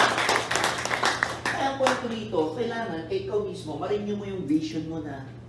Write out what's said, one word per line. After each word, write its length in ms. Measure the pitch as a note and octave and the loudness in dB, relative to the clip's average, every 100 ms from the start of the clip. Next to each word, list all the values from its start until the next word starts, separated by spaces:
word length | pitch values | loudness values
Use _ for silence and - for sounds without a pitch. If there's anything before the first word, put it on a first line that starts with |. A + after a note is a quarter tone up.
| - - - - - - - - - - - - - - | 4 4 2 2 2 2 2 0 -2 0 2 2 0 0
Kaya 200 | - - C#4 | -2 0 0
ang 80 | C4+ | 4
point 220 | C4 B3+ | 4 4
ko 60 | A#3+ | 0
dito, 480 | A3+ G3+ E3+ D#3 A#3+ | -4 -2 2 2 0
kailangan 480 | A#3 A3+ A3+ D#3+ | -2 -2 -4 -4
kay 240 | D#3+ F#3+ F#3+ | -2 -2 0
ikaw 160 | G#3 | 0
mismo, 320 | F#3+ F3 D#3 D3+ | -2 -6 -6 -4
ma-renew 400 | F#3 G#3 G#3 G3+ | 0 0 0 -2
mo 80 | |
yung 240 | G3 F#3 C#3+ | -2 -4 2
vision 400 | D#3 D#3 D#3+ D#3 | 2 2 -4 -4
mo 160 | D#3+ | -6
na 240 | D3+ C3+ C3 - | -6 -8 -10 -12